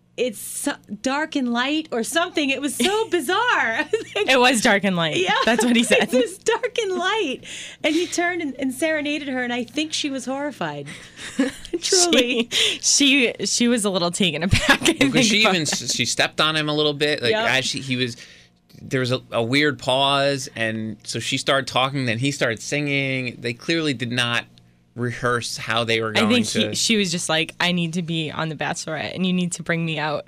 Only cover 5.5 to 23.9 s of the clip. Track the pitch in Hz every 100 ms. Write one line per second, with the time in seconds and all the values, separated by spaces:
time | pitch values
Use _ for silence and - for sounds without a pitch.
5.5 | 240 247 226 240 466 - 254 453 - -
6.5 | 453 494 - 403 359 370 440 302 240 -
7.5 | - - - 311 320 359 - 349 359 294
8.5 | - 262 240 320 311 294 302 285 254 240
9.5 | 247 240 294 311 - 294 269 247 269 294
10.5 | - 165 147 143 - - - - - 269
11.5 | - - 349 - 381 349 254 240 240 233
12.5 | 226 214 - - - 277 277 233 - 202
13.5 | - 240 240 202 185 175 - 180 147 180
14.5 | - 605 - - 320 269 233 226 214 220
15.5 | 180 147 - 123 - 117 - 135 - 156
16.5 | 156 151 151 151 143 147 147 120 110 117
17.5 | 131 - - 135 127 123 117 - - -
18.5 | _ _ - - 131 123 127 - 110 117
19.5 | 139 151 123 131 131 139 139 139 139 131
20.5 | 113 113 110 110 - - 127 - 135 -
21.5 | 139 123 131 131 139 127 110 139 139 131
22.5 | 110 - 147 147 139 135 131 123 - 120
23.5 | 120 - 165 151